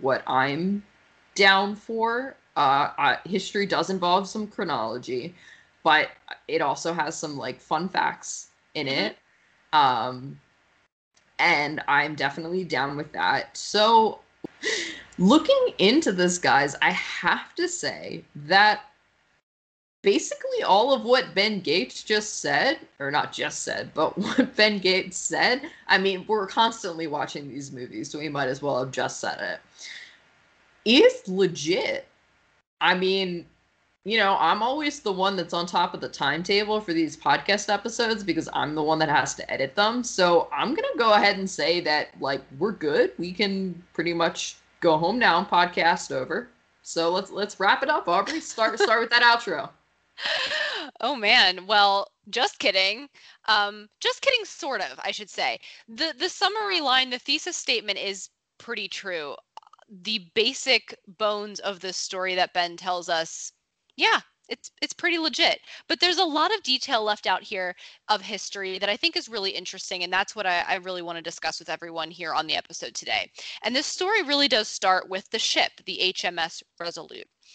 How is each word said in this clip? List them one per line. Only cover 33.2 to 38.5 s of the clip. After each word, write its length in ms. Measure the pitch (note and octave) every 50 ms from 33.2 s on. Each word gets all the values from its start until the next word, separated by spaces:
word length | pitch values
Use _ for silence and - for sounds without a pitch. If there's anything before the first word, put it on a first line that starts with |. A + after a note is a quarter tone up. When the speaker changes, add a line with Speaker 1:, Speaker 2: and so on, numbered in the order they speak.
| F#3+ F3+ F3 E3+ D3 - _ _ _ _ _ _ _ _ _ _ _
Speaker 1:
you 140 | G3 A3+ A3+
know, 180 | G3+ G3 F#3+ -
I'm 240 | D#3 E3 F#3+ G#3 A3+
always 340 | B3 C4+ D4+ D4+ D4 C#4+ -
the 140 | - G#3+
one 240 | F#3 F3+ F#3+ G3 G3
that's 180 | F3+ E3+ - F#3
on 100 | E3+ F3
top 300 | F3+ - A#3+ A#3 - -
of 60 | F3+
the 80 | - -
timetable 720 | - - D3+ C#3 D3 E3 F3+ - G3+ G3+ G#3+ G#3 G#3+ G#3+
for 120 | G#3+ F3
these 240 | E3 E3 D#3+ C#3+ C#3+
podcast 560 | - - D3 D3 D3 - - G3 G#3 - -
episodes 520 | G#3 G3+ - A#3 - - A#3 A3 A3+ G3+ G3+
because 240 | F#3 D3+ D#3+ C3+ -